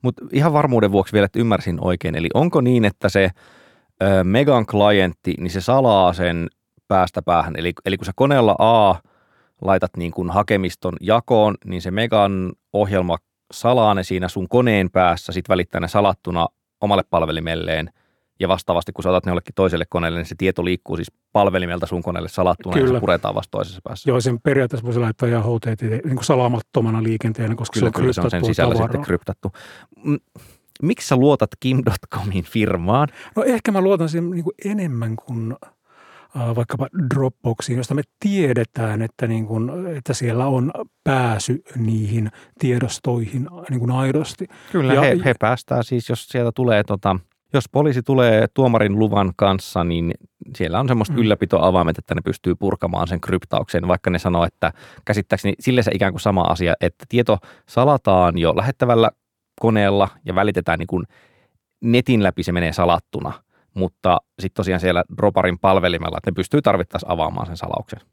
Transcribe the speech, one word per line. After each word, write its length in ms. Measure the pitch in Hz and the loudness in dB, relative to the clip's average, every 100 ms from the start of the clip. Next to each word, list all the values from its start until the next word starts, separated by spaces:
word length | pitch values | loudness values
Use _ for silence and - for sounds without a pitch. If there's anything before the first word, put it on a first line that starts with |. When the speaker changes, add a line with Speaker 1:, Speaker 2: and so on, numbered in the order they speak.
Speaker 1:
Mut 120 | 127 - - | -2 -4 -4
ihan 200 | 135 160 | 0 2
varmuuden 400 | 147 147 120 104 | 4 2 4 4
vuoksi 200 | 98 95 | 2 2
vielä, 120 | 107 | 2
että 140 | 98 - | 2 0
ymmärsin 380 | 117 98 - 85 | 0 0 -2 -4
oikein. 340 | 90 90 90 | -2 -2 -2
Eli 140 | 80 85 | -4 0
onko 260 | - 170 165 | 0 2 2
niin, 240 | 123 123 | 2 4
että 240 | 107 - 98 | 2 0 0
se, 220 | 98 95 - - - _ _ _ _ | 2 2 0 -20 -20 _ _ _ _
ö, 220 | 95 95 | 2 2
Megan 420 | 92 107 143 127 107 | 2 2 4 2 2
klientti, 680 | 104 101 104 92 85 - - | 2 4 4 2 -2 -8 -6
niin 120 | 87 | -6
se 100 | 92 | -6
salaa 520 | 90 131 131 101 90 | 0 2 4 6 4
sen 340 | 87 87 85 85 _ _ _ _ | 2 -2 -2 -6 _ _ _ _
päästä 340 | 95 90 - | 0 2 -2
päähän? 320 | 85 85 82 78 | 0 0 0 -4
Eli, 160 | 85 82 | -6 -6
eli 120 | - 95 | -6 -4
kun 100 | 95 | -6
sä 60 | - | -2
koneella 400 | 139 139 113 98 | 2 4 4 4
A 360 | 110 117 101 90 _ _ _ _ _ _ | 4 6 4 2 _ _ _ _ _ _
laitat 340 | 92 95 90 - | 0 0 0 -6
niin 160 | 87 | -8
kuin 180 | 82 90 | -6 -2
hakemiston 640 | 90 104 104 92 - 90 87 | -2 0 0 -2 -6 -8 -6
jakoon, 540 | 92 110 - 117 107 101 | 0 0 2 4 4 0
niin 180 | 104 92 | -8 -10
se 80 | 90 | -6
Megan 600 | 95 117 113 101 95 92 - _ | -4 0 2 2 0 -4 -8 _
ohjelma 440 | 101 101 101 90 82 _ _ _ | -2 0 0 0 -4 _ _ _
salaa 420 | - 117 123 110 | -4 0 4 4
ne 80 | 98 | 2
siinä 260 | 90 92 90 | -2 -4 -4
sun 200 | - 90 | -6 0
koneen 420 | 123 123 104 92 | 2 4 2 2
päässä, 420 | - 90 82 - | 2 2 2 -4
sit 160 | 90 - | -8 0
välittää 320 | 92 87 - | 0 0 -4
ne 80 | 87 | -2
salattuna 600 | 107 101 95 - 85 85 _ _ _ | 2 2 0 -4 -2 -2 _ _ _
omalle 240 | 104 98 - | 0 0 2
palvelimelleen, 800 | 87 80 80 82 82 85 80 78 _ _ _ _ _ | 0 0 -4 -6 -6 -4 -6 -6 _ _ _ _ _
ja 80 | 92 | -2
vastaavasti, 440 | 95 - 87 - | -2 0 -2 -2
kun 100 | - | -6
sä 80 | 90 | 0
otat 160 | 92 92 | 0 0
ne 40 | |
jollekin 240 | 87 - | -4 -4
toiselle 300 | - 95 82 80 | 0 0 0 -4
koneelle, 300 | 87 82 85 | -4 -2 -4
niin 80 | 82 | -8
se 80 | 80 | -2
tieto 260 | 92 90 | -2 0
liikkuu 320 | 90 90 - 82 | -2 -4 -6 -10
siis 160 | - _ _ | -10 _ _
palvelimelta 540 | 107 98 92 90 87 - | 2 2 2 -2 -6 -6
sun 160 | 90 | -6
koneelle 260 | 87 87 85 | -6 -8 -8
salattuna, 480 | - 90 87 92 90 | -2 0 0 -2 0
ja 40 | |
se 40 | 131 | 0
Speaker 2:
Kyllä. 140 | 127 | 0
Speaker 1:
puretaan 340 | 113 87 101 | 0 0 -2
vasta 160 | 101 104 | -6 -6
toisessa 300 | 101 104 92 | -6 -6 -10
päässä. 260 | - - 143 | -14 -6 -2
Speaker 2:
Joo, 100 | 123 | 0
sen 200 | 120 120 | 0 -2
periaatteessa 440 | 147 135 123 127 117 | 0 0 0 -4 -4
voisi 140 | 120 | -2
laittaa 280 | 117 107 120 | -2 -2 -2
ihan 140 | 117 | 0
H 40 | 110 117 | 0 -2
T 40 | |
T 140 | 113 110 | -4 -6
T, 20 | |
niin 220 | 113 113 156 131 | -4 -4 -4 -6
kuin 80 | |
salaamattomana 800 | - 135 123 117 - - 113 110 | 0 0 2 -2 -4 -2 0 0
liikenteenä, 520 | 110 110 117 110 110 | -2 -2 -4 -4 -4
koska 200 | 113 113 | -4 -4
Speaker 1:
Kyllä, 100 | - | 0
Speaker 2:
se 20 | 117 | 0
on 40 | 110 | 2
Speaker 1:
kyllä, 100 | 127 | 0
se 80 | 123 | 0
on 100 | 90 | 0
sen 100 | 90 | 0
Speaker 2:
kryptattua 140 | 113 | 0
Speaker 1:
sisällä 200 | 110 85 | 2 2
Speaker 2:
tavaraa. 120 | - 113 | 2 0
Speaker 1:
sitten 160 | - | -4
kryptattu. 480 | - 87 - - 101 - - - - _ | -2 -4 -4 -8 -8 -10 -20 -20 -20 _
M-, 380 | 120 147 _ - - _ _ - | -4 -4 _ -20 -20 _ _ -6
miksi 260 | 151 240 - | -4 -4 0
sä 80 | 131 | 4
luotat 340 | 139 139 107 - | 4 4 0 -2
kim 220 | 131 131 117 | -2 0 0
dot 140 | 98 - | -4 -6
comin 300 | - 98 92 | -6 -4 -4
firmaan? 640 | 85 113 107 87 87 123 147 - - - | -4 0 0 0 0 2 0 -4 -10 -2
Speaker 2:
No 60 | |
ehkä 280 | 220 240 - | 0 0 0
mä 80 | 196 | 0
luotan 280 | 190 196 165 | 2 2 0
siihen 220 | 165 170 | -4 -4
niin 140 | 175 | -4
kuin 100 | 165 - | -6 -8
enemmän 520 | 202 208 180 123 113 113 | -6 -4 -4 -4 -4 -6
kuin, 380 | - 117 113 131 - _ _ _ - - _ - | -8 -8 -8 -10 -16 _ _ _ -20 -20 _ -6
äh, 200 | 117 117 | -4 -2
vaikkapa 300 | 117 123 135 185 139 | -2 -4 -6 -4 -2
Dropboxiin, 640 | 131 131 - - 117 - 123 | 0 -2 -2 -6 -4 -4 -4
josta 180 | 123 | -2
me 80 | 139 143 _ | -4 -6 _
tiedetään, 840 | 208 196 147 120 113 - 113 107 | -2 0 2 2 -2 -4 -4 -2
että, 240 | 110 _ 120 | -4 _ -4
niin 200 | 113 107 | -2 -4
kuin, 240 | 110 120 170 180 151 | -4 -4 -6 -8 -10
että 180 | - | -6
siellä 320 | 127 120 117 131 | -4 -2 -2 0
on 260 | 131 127 - - _ | 0 -2 -4 -14 _
pääsy 580 | - 135 123 107 - 127 - 127 | -2 0 0 -2 -2 -6 -6 -4
niihin 540 | 110 110 107 117 107 - - _ | -2 -2 -2 -2 -4 -8 -20 _
tiedostoihin, 880 | 135 123 120 - - 120 113 127 135 175 - | 0 0 -2 -4 -2 -2 -2 -6 -8 -10 -6
niin 100 | 131 | -2
kuin 100 | 117 | 0
aidosti. 560 | 127 135 139 - - 185 - - | 0 0 0 -2 -8 -14 -14 -6
Speaker 1:
Kyllä, 220 | 185 131 | -2 2
Speaker 2:
Ja 60 | 131 | 4
Speaker 1:
he, 160 | 139 - | 4 4
he 100 | 131 120 | 2 0
päästää 420 | 107 123 - 127 | 0 -2 -2 -2
siis, 260 | 117 127 - | -2 -4 -4
jos 200 | 120 - | -6 -4
sieltä 220 | 127 120 | -2 -2
tulee, 300 | 113 127 107 | 0 2 2
tota, 320 | 104 101 98 92 - _ _ | 2 -2 0 -2 -4 _ _
jos 100 | 139 - | -2 0
poliisi 300 | 127 151 127 | 0 2 0
tulee 440 | 120 135 120 110 113 | 0 4 6 6 2
tuomarin 440 | - 131 117 107 101 | 2 2 4 2 2
luvan 340 | 110 107 95 87 | 2 2 0 2
kanssa, 480 | 101 95 - 92 | 2 2 -2 -4
niin 300 | 85 85 85 - - _ - - | -2 -2 -2 -6 -12 _ -20 -8
siellä 240 | 87 87 | -4 -2
on 80 | 135 | 0
semmoista 260 | 120 104 | 0 0
Speaker 2:
Mm. 60 | 135 | 0
Speaker 1:
ylläpitoavaimet, 800 | 110 104 95 95 87 90 82 80 | 2 2 2 4 4 4 2 -2
että 160 | - | -4
ne 60 | 80 | -6
pystyy 300 | 90 - - | -4 -4 -2
purkamaan 540 | 87 98 101 95 87 87 | -2 -2 -2 -4 -4 -4
sen 120 | 90 | -4
kryptauksen, 680 | - 92 - 101 - 87 90 | -4 -4 -2 -4 -2 -4 0
vaikka 220 | 90 - | 0 0
ne 80 | 87 | -2
sanoo, 260 | 92 87 | 0 0
että 280 | 85 _ 82 - - - | 0 _ -4 -4 -20 -20
käsittääkseni 500 | - 104 98 110 101 98 | -4 -2 0 -2 -2 -2
sille 220 | - 123 | 0 2
se 80 | 117 | 2
ikään 180 | 95 98 | 0 -2
kuin 80 | 87 | 0
sama 220 | 107 95 | 0 2
asia, 320 | 85 85 87 - | 2 0 0 0
että 240 | 87 - - | -2 -4 -4
tieto 300 | 120 120 104 - - _ | -2 2 0 -2 -20 _
salataan 720 | - 131 139 - 92 87 85 | 0 2 2 4 4 4 2
jo 180 | 82 78 | 0 0
lähettävällä 540 | 110 131 123 117 113 - _ _ _ - | -2 -2 2 4 2 0 _ _ _ -2
koneella 480 | 113 110 101 101 98 - | 0 2 2 2 0 -2
ja 100 | - | -6
välitetään 440 | 92 104 90 82 82 | -2 0 0 -2 -4
niin 80 | 87 | -2
kuin 180 | 90 - _ _ _ _ _ _ _ | -6 -6 _ _ _ _ _ _ _
netin 380 | 117 120 123 120 | 0 0 2 2
läpi, 200 | 98 85 | 2 0
se 100 | 90 | -2
menee 200 | 87 85 | 0 -2
salattuna, 600 | 78 87 85 _ - 80 - _ _ _ | 0 2 2 _ -10 -10 -12 _ _ _
mutta 440 | - 92 _ 92 87 _ - | -6 -6 _ 0 0 _ -12
sit 140 | 92 | -10
tosiaan 260 | - 92 92 | -4 -2 0
siellä 240 | 90 87 90 - | 0 0 -2 0
Droparin 420 | 104 98 92 87 | 0 2 0 0
palvelimella, 580 | 98 95 90 85 82 82 | 2 2 2 -2 -6 -6
että 120 | - | -6
ne 40 | |
pystyy 280 | 87 92 147 | -4 -2 0
tarvittaessa 440 | 123 98 87 - 85 | 2 0 -2 -6 -6
avaamaan 360 | 85 78 - - | -2 -2 -4 -8
sen 100 | 85 | -10
salauksen. 440 | - - - 104 _ | -8 -8 -8 -16 _